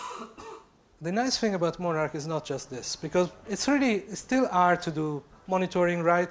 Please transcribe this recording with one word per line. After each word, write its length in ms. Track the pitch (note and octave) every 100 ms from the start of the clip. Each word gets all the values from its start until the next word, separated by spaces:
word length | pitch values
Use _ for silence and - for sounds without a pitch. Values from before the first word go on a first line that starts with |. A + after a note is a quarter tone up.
| - - A3+ - A4 G4+ - _ _ _
The 100 | D#3+
nice 260 | G3+ B3+ -
thing 200 | A3+ F#3+
about 240 | E3+ D#3+
Monarch 340 | F3 D#3 D3+
is 140 | D#3+ D3+
not 160 | D#3
just 260 | - C3+ -
this, 240 | B2+ A2
because 340 | - D#3+ F#3 F3+ - -
it's 180 | G3 -
really, 380 | C#4+ C4 G3+ -
it's 120 | F#3
still 260 | - C4 B3+
hard 340 | F3+ F3+ F3
to 100 | F3
do 280 | D3+ D#3 D3 - - -
monitoring 520 | F#3 F#3 F#3 F3 F3
right, 280 | E3+ F3 F3+